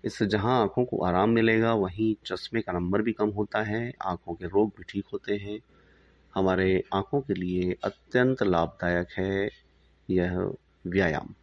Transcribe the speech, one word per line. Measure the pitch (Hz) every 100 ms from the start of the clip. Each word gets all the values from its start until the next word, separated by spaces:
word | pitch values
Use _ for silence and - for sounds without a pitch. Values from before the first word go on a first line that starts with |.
इससे | - - 104
जहां | 107 107 127
आंखों | 101 -
को | 123 -
आराम | 90 90 107
मिलेगा, | 117 113 113 113
वहीं | 113 92 90 110 107 -
चश्मे | 92 - 113
का | 98
number | 87 87 101
भी | 110
कम | 107 107
होता | 101 104 107
है, | 107 107 120 -
आंखों | 95 87 -
के | 85 87
रोग | 101 107
भी | 98 90
ठीक | 98 -
होते | 101 - 104
हैं। | 101 104 _ _ _ _ _ _ _
हमारे | 98 95 92 92 92 -
आंखों | 98 95 143
के | 135
लिए | 92 90 90 90 92
अत्यंत | 98 - _ 123 127 131
लाभदायक | 104 85 82 - 87 87 87 -
है | 95 98 104 - _ _ _ _ -
यह | 92 87 90 95 92 _ _ 90
व्यायाम। | 92 90 73 - -